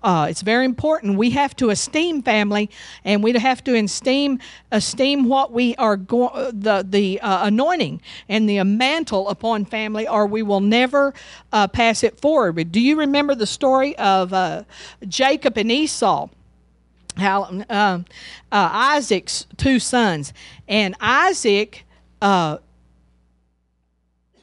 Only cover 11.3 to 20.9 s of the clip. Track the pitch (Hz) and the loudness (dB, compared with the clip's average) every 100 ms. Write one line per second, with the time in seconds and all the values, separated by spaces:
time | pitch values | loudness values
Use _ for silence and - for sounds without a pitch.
11.3 | - - 220 196 - 226 220 233 - 285 | -20 -4 0 0 2 2 2 -2 0 2
12.3 | 311 196 165 165 190 247 311 285 285 285 | 2 2 0 -2 2 2 2 2 2 0
13.3 | 254 214 - 277 262 277 - 208 190 185 | 0 -4 -2 2 2 2 0 2 2 2
14.3 | 190 175 160 214 - - - 196 - 269 | -2 -2 -4 -12 -20 -20 -18 -8 0 2
15.3 | 302 254 220 220 262 311 - 214 147 147 | 2 0 0 0 0 -2 0 0 0 -4
16.3 | _ _ _ _ _ _ _ - - 196 | _ _ _ _ _ _ _ -14 -4 -2
17.3 | 196 185 185 - 208 208 175 175 - - | 0 -4 -8 -6 0 0 0 -8 -18 -20
18.3 | - - 202 175 208 262 294 240 190 - | -20 -4 0 0 2 2 2 0 -2 -4
19.3 | - - - 269 254 - 247 220 160 143 | -10 -10 -4 0 2 0 0 2 0 -6
20.3 | - - - - 214 196 | -14 -20 -18 -2 0 0